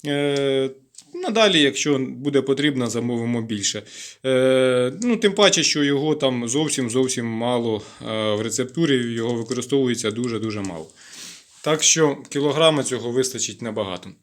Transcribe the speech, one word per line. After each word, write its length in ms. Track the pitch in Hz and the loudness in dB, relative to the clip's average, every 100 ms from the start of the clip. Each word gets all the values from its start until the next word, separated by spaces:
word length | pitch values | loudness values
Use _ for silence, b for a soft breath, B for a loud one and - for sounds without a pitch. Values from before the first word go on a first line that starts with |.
| 147 | -2
Е, 640 | 143 143 139 139 135 135 135 _ - _ | -2 0 0 0 0 -2 -6 _ -20 _
надалі, 460 | 349 359 220 214 170 | -8 -2 2 4 6
якщо 360 | 139 - 151 135 | 4 2 0 0
буде 440 | 131 123 139 139 | -2 -4 0 0
потрібно, 480 | 139 135 147 131 120 | 2 0 0 0 -2
замовимо 520 | 117 120 120 117 120 | -2 -2 -2 -2 -4
більше. 400 | 113 107 98 107 B B B B | -4 -4 -4 -6 B B B B
Е, 680 | 131 131 131 131 131 127 127 151 | 0 2 4 4 4 2 0 0
ну, 140 | 240 220 | -2 2
тим 180 | 214 | 2
паче, 280 | 190 196 - | 6 6 6
що 220 | 147 151 | 2 2
його 300 | 143 139 151 | 2 2 0
там 340 | 151 135 123 117 | 0 0 0 -2
зовсім-зовсім 760 | 135 151 - 123 123 131 127 117 | -2 0 -2 0 2 0 0 -4
мало, 560 | 113 120 123 117 107 B B | -2 0 0 0 -2 B B
е, 320 | 117 110 107 | -6 -2 0
в 60 | 104 | 0
рецептурі, 720 | 113 113 127 - 165 131 117 | -2 -4 -4 0 2 2 0
його 220 | 117 117 | -4 -2
використовується 760 | 117 113 123 120 139 127 117 110 | -4 -4 -6 0 2 2 0 -2
дуже-дуже 500 | 110 123 110 110 104 | -2 -4 -4 -4 -6
мало. 300 | 98 82 80 B B B B B B - | -8 -8 -14 B B B B B B -8
Так 200 | 151 156 | -2 0
що 340 | - 160 151 139 - | 2 4 2 2 -6
кілограма 560 | 143 147 139 160 151 | -2 0 4 4 4
цього 260 | 127 123 117 | -2 -4 -2
вистачить 520 | 123 127 117 - - | 0 -2 -2 -6 -6
набагато. 480 | 113 110 95 90 95 - | -6 -4 -4 -6 -10 -20